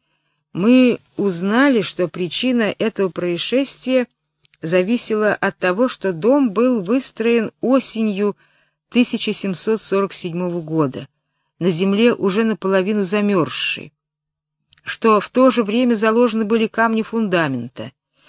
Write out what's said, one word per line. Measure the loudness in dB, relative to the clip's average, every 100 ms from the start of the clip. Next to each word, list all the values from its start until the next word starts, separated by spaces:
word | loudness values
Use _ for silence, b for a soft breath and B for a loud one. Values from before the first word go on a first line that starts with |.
| _ _ _ _ _
мы | 0 4 6 6 2 _ -4
узнали, | -2 -2 0 2 4 2
что | 0 -2 -4
причина | -4 -6 -2 0 0 0 -2
этого | -4 -2 -2
происшествия | -2 -4 -4 -2 -2 -2 -4 -2 0 0 _ _ _ _ _
зависела | 0 0 2 -2 -2 0 0
от | 0 -2 -2
того, | -2 0 -2
что | -2 -6
дом | -2 2 2 2
был | 2 2 0
выстроен | 0 -2 -2 -4 0 0 0 -4
осенью | 0 0 0 -2 -2 -2 -4 -4 _ _ _ _ _
тысяча | 0 0 0 -4
семьсот | -4 -6 -4 -2 -4
сорок | -2 -2 -2
седьмого | -4 -8 -4 -4 -6
года, | -2 0 0 -2 -12 _ _ _ _ _
на | -2
земле | 0 0 2 2
уже | 2 0 0
наполовину | 0 -2 0 0 0 -2
замерзшей, | -2 0 0 0 0 -4 -6 -6 -12 _ _ _ _ _ _ _ _ _
что | -14 -2 2 4
в | 2
то | 4 4
же | 4
время | 0 0 2 2
заложены | 2 2 2 0 0
были | 0 0
камни | 0 0 0
фундамента, | -4 -4 0 0 0 -2 -8 -12 -14 -16 _ B